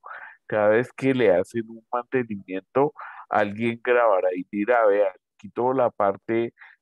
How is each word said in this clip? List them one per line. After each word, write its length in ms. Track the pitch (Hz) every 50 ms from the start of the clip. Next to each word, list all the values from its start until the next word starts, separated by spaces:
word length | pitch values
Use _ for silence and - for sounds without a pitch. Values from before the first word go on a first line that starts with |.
| - - - - - - - _ _
Cada 240 | - 113 107 104 104
vez 240 | 107 117 123 - -
que 220 | - 135 135 131
le 180 | 127 117 98 87
hacen 280 | 87 98 - - 117 113 113
un 140 | 113 113 - _
mantenimiento, 1000 | 123 123 123 _ - 127 120 110 104 98 95 92 92 95 - _ - 131 143 151 - - - - - - - -
alguien 520 | - 107 104 104 101 107 117 117 117 117 -
grabará 460 | 123 120 123 120 110 98 92 90 92 90
y 100 | 92 92 -
dirá, 340 | 104 101 104 113 123 117 113
Vea, 260 | 104 101 104 101 95 92 _ _ _ _
quito 360 | _ - 98 - 113 120 127 131
la 160 | 131 123 110
parte 640 | - - 104 98 98 - _ - 113 117 117 117 - _ - - - _